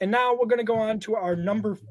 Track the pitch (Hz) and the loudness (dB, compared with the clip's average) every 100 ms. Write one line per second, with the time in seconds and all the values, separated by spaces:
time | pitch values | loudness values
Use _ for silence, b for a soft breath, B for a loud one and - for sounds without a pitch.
0 | 190 240 247 240 233 240 226 226 220 214 | 0 2 2 2 2 2 2 0 0 -2
1 | 220 220 180 175 180 214 208 196 - | -2 -2 -2 -2 -2 -2 -2 -4 -2